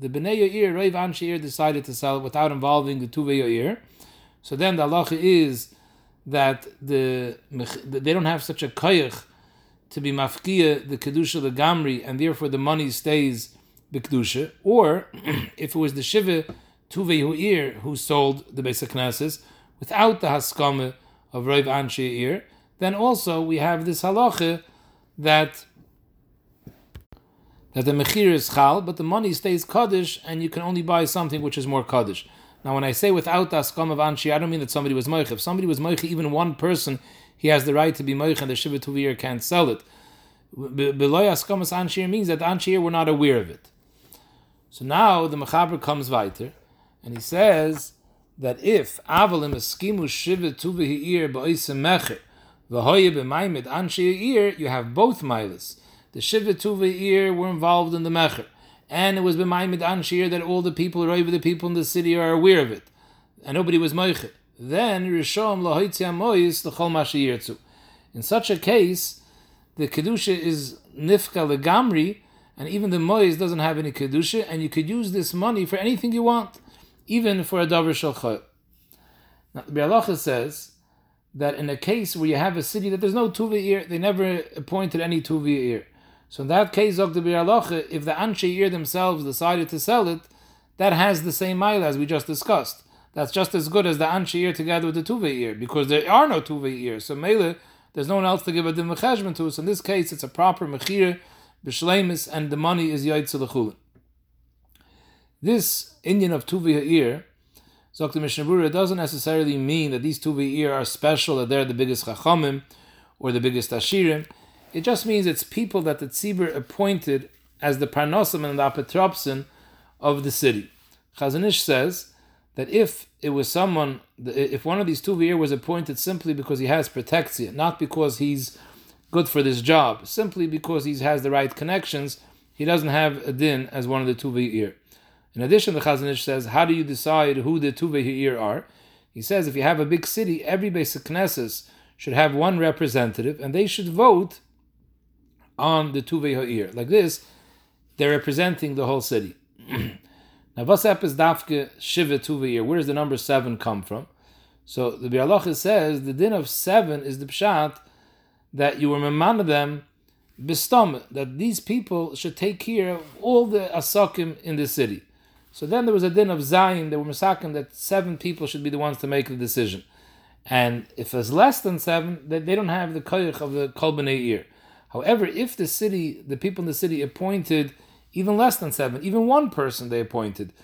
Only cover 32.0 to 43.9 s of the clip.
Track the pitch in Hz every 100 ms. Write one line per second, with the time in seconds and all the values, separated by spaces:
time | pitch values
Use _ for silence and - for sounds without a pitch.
32 | 101 92 - - - _ 135 135 139 120
33 | 202 180 170 180 180 160 139 - 160 151
34 | 151 143 151 151 170 165 135 147 143 131
35 | 127 160 143 113 - 185 185 139 160 160
36 | 165 165 147 147 170 143 170 170 - 135
37 | - - - - 156 147 135 147 160 156
38 | 139 139 156 147 135 127 156 139 143 139
39 | 139 120 131 123 - 175 151 107 - -
40 | - _ _ _ _ - 135 139 143 139
41 | 139 165 202 175 - 196 175 180 180 190
42 | 185 214 185 156 170 180 - 185 170 170
43 | 156 147 147 123 87 - _ _ _